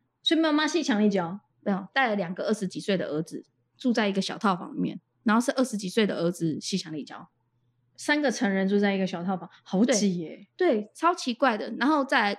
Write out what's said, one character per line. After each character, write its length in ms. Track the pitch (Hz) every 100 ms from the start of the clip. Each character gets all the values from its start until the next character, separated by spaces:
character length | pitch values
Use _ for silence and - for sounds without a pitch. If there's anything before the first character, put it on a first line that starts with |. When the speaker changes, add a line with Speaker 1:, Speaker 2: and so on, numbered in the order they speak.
| _ _
Speaker 1:
所 160 | - 320
以 20 |
妈 120 | 320
妈 160 | 302 302
吸 160 | 330
强 180 | 277 208
力 80 | 214
胶？ 300 | 190 170 202 - _
Speaker 2:
没 100 | 214
有， 160 | 190 190
带 140 | 269 254
了 80 | 208
两 180 | 170
个 120 | 180 -
二 80 |
十 140 | 208 185
几 120 | -
岁 160 | 180 185
的 120 | -
儿 140 | 147
子 220 | 165 147 - _ _ _
住 140 | 254
在 160 | 233 208
一 60 |
个 80 | 190
小 160 | 190 -
套 180 | 208 180
房 180 | - -
里 40 |
面， 200 | 180 214 - _
然 120 | - 220
后 60 |
是 100 | 247
二 100 | 269
十 120 | 254 202
几 140 | 196
岁 180 | 226 208
的 80 | -
儿 160 | 170
子 280 | 175 165 147
吸 160 | - 185
强 160 | 165
力 100 | 156
胶。 240 | 120 107 - _ _ _ _ _ _ -
Speaker 1:
三 240 | - 294
个 80 | 294
成 220 | 240 202
人 160 | 190 190
住 100 | 202
在 160 | 202
一 60 | 196
个 80 | 185
小 160 | 175
套 140 | 180 185
房， 120 | 180 -
好 200 | - 185 269
挤 340 | 220 208 175
耶。 260 | 156 156 - -
Speaker 2:
对， 240 | 359 220
对， 100 | 208
超 220 | - 330 359
奇 180 | -
怪 240 | 226 269 214
的。 160 | - 226
然 80 | 262
后 160 | 302
再 160 | 277 269
来， 180 | 208